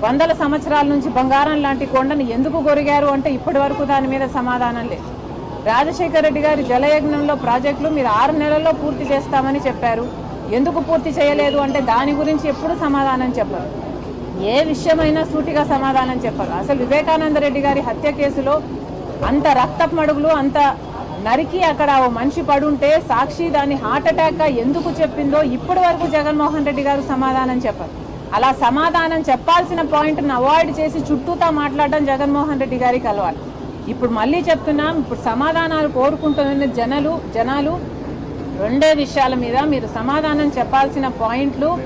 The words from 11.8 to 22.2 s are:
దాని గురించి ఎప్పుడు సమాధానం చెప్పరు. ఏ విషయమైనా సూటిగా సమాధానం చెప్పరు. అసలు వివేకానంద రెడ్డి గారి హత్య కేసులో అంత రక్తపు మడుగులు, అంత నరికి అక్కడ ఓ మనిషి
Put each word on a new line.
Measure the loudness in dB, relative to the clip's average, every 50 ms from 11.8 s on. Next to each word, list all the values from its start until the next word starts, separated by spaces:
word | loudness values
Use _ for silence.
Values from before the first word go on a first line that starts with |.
| 0 2 2
దాని | 2 2 0 0 0
గురించి | 0 0 0 0 0 -2 -4
ఎప్పుడు | -2 -2 -4 -2 -2 0
సమాధానం | 0 0 2 2 0 0 0 0 -2 -2 -2
చెప్పరు. | -2 -2 -4 -6 -6 -8 -8 -10 -8 -8 -10 -10 -8 -10 -10 -10 -10 -8 -6 -4 -2 0 2
ఏ | 0 0 0
విషయమైనా | -2 -2 2 2 2 4 4 2 2 2 0 -2
సూటిగా | -2 -2 -2 0 0 0 0 2 0
సమాధానం | 0 0 2 2 2 0 0 -2 -2 -2
చెప్పరు. | -4 -4 -4 -4 -4 -4 -4
అసలు | -2 -2 0 0 2
వివేకానంద | 2 2 2 2 2 2 2 2 2 2 2 2
రెడ్డి | 2 0 0 0
గారి | 2 0 0 0 -2
హత్య | -4 -2 -2 -2 0 0
కేసులో | -2 0 0 -2 0 0 0 0 -2 -4 -10 -10 -10 -10 -10 -10 -10 -10 -8 -6 -2 0
అంత | 0 2 4 4 4 4
రక్తపు | 2 0 0 0 0 0 2 0
మడుగులు, | 0 2 2 2 2 2 2 2
అంత | 2 0 2 4 4 2 2 -2 -8 -12 -10 -10 -10 -10 -10 -6 -2
నరికి | 0 0 0 0 0 0 2 2 2
అక్కడ | 2 2 2 4 4 4 4
ఓ | 4 2
మనిషి | 0